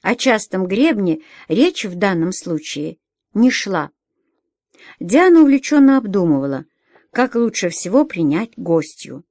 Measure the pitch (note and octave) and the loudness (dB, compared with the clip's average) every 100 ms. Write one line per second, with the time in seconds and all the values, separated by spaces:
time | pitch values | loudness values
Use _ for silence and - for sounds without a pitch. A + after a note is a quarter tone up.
0 | F#3 A#3 C4 A3 - F#3 F#3 G3+ D#4+ A3 | -4 -2 0 0 -2 -6 -4 0 0 0
1 | F#3 D#3 _ - - F3 E4+ - G3+ F3 | -2 -4 _ -20 -4 0 0 -2 -10 -4
2 | G3 F3 E3 F#3 E3+ D#3 D#3 C#3+ D#3 F3 | -2 0 -2 -6 -8 -8 -8 -10 -12 -14
3 | _ _ _ G#3 B3 - G3+ F3+ D3 _ | _ _ _ 0 0 0 -4 -6 -6 _
4 | _ _ _ _ _ _ _ _ - _ | _ _ _ _ _ _ _ _ -20 _
5 | F3 B3+ F#4 E4+ C#4+ C4+ - D4 C4+ C4+ | 0 4 6 6 6 4 2 4 6 4
6 | A3 G3 F3 C#3 C#3 C3+ - _ _ _ | 0 -2 0 0 -2 -8 -10 _ _ _
7 | _ - B3+ A#3 A#3 - F3+ - F3+ A#3 | _ -4 -2 0 -2 -2 -6 -6 -2 0
8 | - F3 D#3 D#3 A3+ - E3+ E3 D#3 - | 0 -2 -2 -2 -6 -10 -2 -2 -2 -16
9 | - C3 _ | -18 -18 _